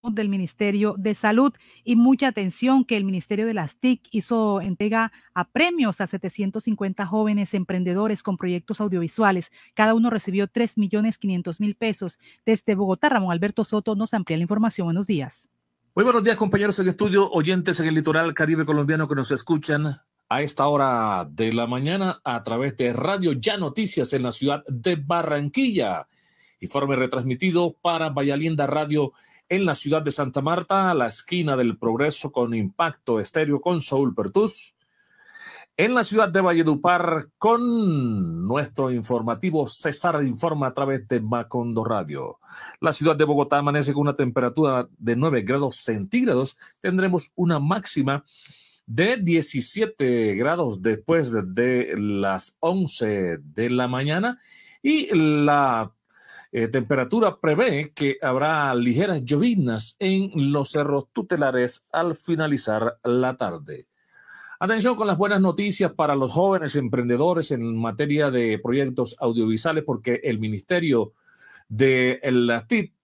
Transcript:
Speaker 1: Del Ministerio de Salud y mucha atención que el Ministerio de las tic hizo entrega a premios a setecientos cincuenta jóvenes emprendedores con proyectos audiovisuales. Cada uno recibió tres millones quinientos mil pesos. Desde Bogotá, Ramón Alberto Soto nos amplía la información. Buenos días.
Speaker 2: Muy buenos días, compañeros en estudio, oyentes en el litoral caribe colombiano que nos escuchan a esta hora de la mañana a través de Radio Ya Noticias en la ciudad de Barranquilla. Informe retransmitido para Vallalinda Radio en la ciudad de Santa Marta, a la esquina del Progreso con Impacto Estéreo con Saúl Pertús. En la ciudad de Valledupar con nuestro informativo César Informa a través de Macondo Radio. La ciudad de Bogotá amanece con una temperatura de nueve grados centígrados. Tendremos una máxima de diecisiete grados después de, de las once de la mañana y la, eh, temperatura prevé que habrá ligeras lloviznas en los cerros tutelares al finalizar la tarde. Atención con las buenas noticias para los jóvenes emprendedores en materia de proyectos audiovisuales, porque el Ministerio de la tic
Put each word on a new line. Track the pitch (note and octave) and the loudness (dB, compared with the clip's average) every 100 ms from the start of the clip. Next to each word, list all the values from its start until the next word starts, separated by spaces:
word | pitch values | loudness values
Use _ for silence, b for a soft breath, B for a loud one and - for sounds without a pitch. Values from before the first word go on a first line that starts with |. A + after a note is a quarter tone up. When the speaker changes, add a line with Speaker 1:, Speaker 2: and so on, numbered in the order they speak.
Speaker 1:
Del | A#3 G#3+ G#3 | -4 -2 -2
Ministerio | G3 F3 - G#3 G3+ G#3 G3+ | -2 -4 -2 0 2 0 0
de | G3 | -4
Salud | G3+ G#3+ A3 C4+ - b b | 0 2 4 4 0 b b
y | - A#3 | 2 4
mucha | A#3+ C4 C4+ | 6 4 2
atención | A3+ F#3+ - B3+ C4+ B3 | 0 -4 -2 2 4 4
que | A3 | 0
el | |
Ministerio | G3 F#3 - G#3 A3+ | 0 -4 -2 -2 -2
de | |
las | G#3+ D#3 - | -2 -6 -2
tic | B3+ B3 _ | 0 0 _
hizo | A3+ - A#3 G#3+ G3 | -4 0 0 2 0
entrega | F#3+ F3 G#3 A3+ A3+ b b - | -2 -2 0 0 -2 b b -6
a | F3+ | -4
premios | - E4+ F4 A#3 - | 0 0 2 0 0
a | F#3 | -4
setecientos | F#3+ F#3+ - G3 G#3+ | -4 -6 -4 -4 -2
cincuenta | - G#3 G3 F#3 G3 | -4 -2 -4 -4 -2
jóvenes | G#3+ G#3+ G#3 G3 | 0 0 0 0
emprendedores | G3+ F3+ F#3 F3+ F3+ G#3+ G#3 | -2 -2 -2 0 0 0 -2
con | - F#3 | -4 -4
proyectos | F#3 F3 - A3 | -2 -4 -4 -4
audiovisuales. | G#3 F3+ E3 - G#3+ F#3 E3+ b b - | -2 -2 -4 2 2 2 -4 b b 2
Cada | G#3+ | 4
uno | A3+ A#3 | 4 2
recibió | A3+ - F#3+ G3+ | 0 -2 -2 -2
tres | - A#3 - | 0 -2 0
millones | G3 G#3 A3 - | 0 0 0 -2
quinientos | G3+ F3+ F3 E3 | -2 -2 -4 -4
mil | G#3 G3 | -4 -2
pesos. | A3 - F3+ - b b - | -4 -4 -8 -10 b b 0
Desde | A3 - | 0 0
Bogotá, | G3 G3 F#3 D4+ | 0 0 2 2
Ramón | B3+ F#3 | 2 2
Alberto | E3+ G3+ G#3 | 0 0 -2
Soto | G#3+ G#3+ G3+ G#3 | -2 -2 -2 -2
nos | A3+ G#3+ | 0 -2
amplía | F3+ D#3+ | -2 -2
la | |
información. | E3+ G#3 A3 - E3+ | 0 2 0 0 -2
Buenos | E3 G3+ | -2 0
días. | F3 B2+ - - _ _ _ _ | -2 -4 -12 -20 _ _ _ _
Speaker 2:
Muy | - | 2
buenos | A#3+ A#3 | 4 4
días, | G#3+ A3 | 2 2
compañeros | G#3 G3+ G3+ G3 | 2 2 2 2
en | F#3 | 0
estudio, | F3+ G#3 G3 G3 | 2 2 4 4
oyentes | E3+ D3+ F#3 F3+ E3+ | 2 2 2 2 0
en | D#3+ | 2
el | |
litoral | D#3 D#3 D#3 E3 | 2 2 2 0
caribe | D3+ D#3 D#3+ D3+ | 0 2 2 2
colombiano | D3+ C#3+ D#3+ D3+ | 2 2 0 0
que | C#3+ | -2
nos | - | 0
escuchan | C3+ - D#3+ D#3 D3 D3+ C#3 _ _ _ | -2 0 0 2 0 0 -6 _ _ _
a | A#2+ | -2
esta | D3 - C#3+ | -2 0 2
hora | D3 C3+ A#2+ A2 F#2+ D#2+ | 4 2 2 0 -2 -4
de | D2 A2+ | -2 -2
la | A2+ A#2 | 0 -2
mañana | B2+ C#3 G3 F#3 E3 | -2 -2 -2 -2 -4
a | - A#2+ | -6 -6
través | A2 A2+ C#3 C3+ | -4 -4 -4 -2
de | B2 | -2
Radio | A#2+ D#3 G3 F3 | 0 -2 0 0
Ya | B2+ G3+ G#3 | 0 -2 -2
Noticias | D#3+ E3+ G#3+ - B2+ | -4 -4 -2 -2 0
en | C3+ | 0
la | B2 | -2
ciudad | A2+ C#3 C#3+ C#3+ | -2 -2 -2 -4
de | B2+ D3 E3 | -4 -2 -2
Barranquilla. | C#3 E3+ D#3 D3 D3 B3+ C4+ G3 A2+ E2+ - b b b b b | -2 -2 0 -2 -2 0 0 2 0 -2 -8 b b b b b
Informe | - C#3 C#3 C3 | -6 -2 0 0
retransmitido | B2+ C3 B2+ B2+ F#3 E3+ F3 - | 0 -2 -4 -2 0 0 0 -2
para | F3 E3 D#3+ | -2 -2 -2
Vallalinda | C#3 C#3 C#3 D#3+ D#3 C#3 | -2 -2 0 -2 -2 0
Radio | D3+ D3+ D3 C#3 b b b _ | -2 0 -2 -2 b b b _
en | F#3 F#3 | 0 0
la | C#3+ | 0
ciudad | C#3+ D#3 | 0 0
de | C#3+ | 0
Santa | C3+ C#3 C#3+ | -2 -2 -2
Marta, | C#3+ F3 F3+ G3 F#3+ | -2 -2 0 0 2
a | |
la | D#3+ A#2+ | 2 0
esquina | G#2+ - F3 D#3 C3 | -4 -4 -2 0 2
del | A#2+ G#2 | 0 0
Progreso | A#2 A#2 D3 D3 D3 | -2 0 0 0 -4
con | C3+ A#2+ | -2 -2
Impacto | A2+ G2 - E3 - - A2+ | -2 -4 -2 -4 -4 -2 -2
Estéreo | G2 D#3+ D3+ C#3+ | 0 -2 0 0
con | F3 F3 | 0 -2
Saúl | - C#3 C3+ G#2 | 0 0 0 -2
Pertús. | G2 F#3+ A3 - - _ B B B B B B B B B - | -2 0 0 -2 -8 _ B B B B B B B B B 0
En | G3+ | 2
la | B3 G#3+ | 2 2
ciudad | G#3+ G3+ | 2 4
de | F3+ | 4
Valledupar | F#3 E3+ D#3+ D3 F3 F3 E3+ D#3+ - _ | 4 4 4 2 2 2 2 -2 -6 _
con | G#3+ A#3 A#3+ A#3 G3+ D3+ B2 G#2+ E2+ E2 F#2 | 2 2 2 2 2 2 0 -2 -2 -4 -2
nuestro | C3 B2+ - C3+ | -2 -4 -2 -2
informativo | B2 G#2+ B2 A2+ A2+ F#3 D#3 C3+ | -2 -2 -2 -2 -2 -2 0 0
César | - D#3 C3+ F3 D#3 | -2 -2 -2 -2 0
Informa | C3+ A2 E3+ D3+ C3 | -2 -2 -2 -2 -4
a | |
través | C3 C#3 C3+ G#2+ | -2 -2 -2 -2
de | B2 | -2
Macondo | A2 A#2+ A#2 B2 A#2+ A2+ | 0 -4 -4 -6 -4 -2
Radio. | A2 A2 D#2+ C#2+ C2 - B B B B | -2 -2 -4 -8 -10 -14 B B B B
La | D#3 | 0
ciudad | D3+ D3+ D3 | 2 2 4
de | D3+ | 2
Bogotá | C#3+ C#3+ C#3+ | 2 2 2
amanece | C#3+ D3 C#3 | 2 0 0
con | C#3+ | 0
una | D3 C#3+ | 0 0
temperatura | C3 A#2+ B2 B2+ D#3 B2+ B2 _ | 0 0 0 2 2 2 -2 _
de | A2+ A#2+ | -2 0
nueve | D#3+ C3 | 2 0
grados | G2 C3+ C#3 - | 0 0 0 -4
centígrados. | - A2 F#2+ A#3+ B3+ B2+ C3 - B B | -4 -4 -2 0 2 2 0 -8 B B
Tendremos | F#3+ F#3 F#3+ F3+ - - | -2 0 2 0 -4 -2
una | F3 D#3 | 0 0
máxima | C#3+ G3 - - C#3 C#3+ _ B B B B B - | 0 -2 -2 -2 0 -2 _ B B B B B -8
de | A2+ F#3+ B3 | 0 2 2
diecisiete | F3 E3 D3+ C#3 - G3+ A3 - C3+ A#2+ A2 G2 | 2 2 2 -2 0 0 -2 0 0 2 2 0
grados | B2+ E3+ C#3+ G2 | 0 0 -2 0
después | G#2 G#2+ - E3 C3+ | 0 -2 0 0 2
de, | A2+ | -2
de | F#2 F#2 B2 B2+ B2 E2 | -4 0 2 2 0 -2
las | G#2 G2+ G2 F#2+ - _ | -2 0 0 -2 -6 _
once | E3 F#3+ E3+ - A2 G2+ F#2 E2 | -2 0 -2 -2 -2 0 -2 -4
de | D2 F2 A#2+ | -8 -4 -2
la | B2 B2 | 0 -2
mañana | B2+ C#3+ D#3+ A3+ B3 B B B B | -2 -2 -2 -4 -6 B B B B
y | C#4 D4+ - | 0 0 2
la, | F3+ D#3 D3+ D3 D3 C3+ A#2 A2 _ _ B B B B | 2 4 4 4 4 2 0 -4 _ _ B B B B
eh, | A#2+ A2+ | -4 0
temperatura | C3 A#2 C#3 B2+ A3+ G#3+ - | -2 0 -2 0 2 2 0
prevé | D#3+ D3+ B3 C#3+ D3+ - | 0 2 2 0 -4 -2
que | C#3 C3+ | -2 0
habrá | D3 B2+ D3+ D#3 C#3+ B2 | -2 0 0 0 0 0
ligeras | A#2+ A#2+ G3+ E3 | 2 2 0 -2
lloviznas | A#2+ D3 A#3+ G#3 B2+ A2+ - - | 0 2 2 2 0 -2 -4 -2
en | F#3+ F#3+ G3 D#3+ C#3 | 0 0 0 0 0
los | D3 C3+ | 0 0
cerros | D3+ C#3+ C#3 C#3 | -2 0 -2 -2
tutelares | - G2 E3 C#3 B2+ B2 - _ | -8 -2 0 2 2 0 -4 _
al | D#3+ F3 D#3 | -4 -2 -4
finalizar | - D#3+ D#3 C#3+ - G#2+ A2+ - A#2+ | -4 -2 0 0 0 0 -2 -4 -2
la | B2 B2+ C3 | 0 0 -2
tarde. | G#2+ E2 D2 C2+ - B B B B B B B | -6 -6 -14 -16 -18 B B B B B B B
Atención | F#3 A3+ A3 B3 | -2 2 0 0
con | G#3 | 0
las | E3 | 2
buenas | G3+ G3+ | 2 4
noticias | F#3+ E3+ G3+ F#3 F#3 | 2 2 -2 0 0
para | - D3+ | 0 0
los | C#3 C3 | 2 0
jóvenes | D3+ G3 F#3+ D3+ C#3+ | 2 2 2 0 -2
emprendedores | B2 A#2 A#2+ A#2+ D#3+ E3 D3 | -2 -2 0 2 2 2 -2
en | C3 A#2 A2+ | -4 -4 -2
materia | A#2 G#2+ D3 D3 D3 | -4 -2 -2 0 0
de | B2+ A#2 G#2+ | 0 0 -2
proyectos | A#2 C3 C3+ B2+ A#2+ - | -2 0 0 -2 -4 -2
audiovisuales, | A#2+ A#2 A2 A2 E3 D#3 D3+ | -2 0 0 0 0 -2 -2
porque | A#2 B2 A#2+ C#3+ | -4 -2 -2 -2
el | A2 | -4
Ministerio | A2 G#2 - F3+ E3 A#2+ G#2 b b b b b b | -4 -6 -2 -2 2 0 0 b b b b b b
de | G#2+ C3+ C3 B2+ B2+ | 2 4 4 2 0
la | C#3 B2 A#2+ A#2 A2+ | 0 2 2 -2 0
tic | A3+ F#3 _ | -2 -2 _